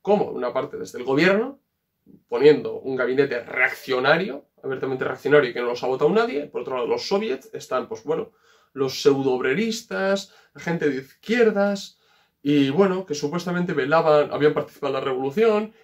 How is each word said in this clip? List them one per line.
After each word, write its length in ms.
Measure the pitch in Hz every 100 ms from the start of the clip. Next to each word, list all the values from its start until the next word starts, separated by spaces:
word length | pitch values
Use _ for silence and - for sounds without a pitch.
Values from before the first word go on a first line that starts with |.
¿Cómo? 260 | 185 202 -
Una 260 | - 127
parte 240 | 131 143 -
desde 240 | - 120
el 40 |
gobierno, 540 | 123 135 185 202 269 - _ _ _ _ _ - _
poniendo 500 | - 143 135 110 110
un 160 | 131
gabinete 480 | 131 123 131 131 120
reaccionario, 1040 | - 131 127 - - 127 135 170 208 277 - _
abiertamente 420 | 135 127 135 131
reaccionario 460 | 135 131 135 147 123
y 20 |
que 60 | 127
no 80 | 120
los 160 | 120
ha 60 | 127
votado 200 | 131 147
nadie. 360 | 214 233 262 -
Por 140 | 151
otro 160 | 123 127
lado, 100 | 120
los 220 | 123 -
soviets 420 | 202 220 131 -
están, 360 | - - 127 113
pues 160 | 110
bueno, 260 | 139 165 - _ _ _ _
los 300 | 135 135 -
pseudoobreristas, 1300 | 143 135 135 127 127 156 226 - - 190 196 196 - - _
la 60 | 143
gente 280 | 165 170 147
de 100 | 131
izquierdas, 1000 | 131 _ - 240 220 196 202 196 - - _ _ _ _
y 300 | 143 147 139
bueno, 340 | 151 196 185
que 120 | 175 147
supuestamente 560 | 147 170 180 175 175
velaban, 600 | 139 131 165 160 151 147
habían 220 | 139 151
participado 400 | 143 - - 139
en 60 | 135
la 40 |
revolución 680 | 135 131 135 139 226 214 220 -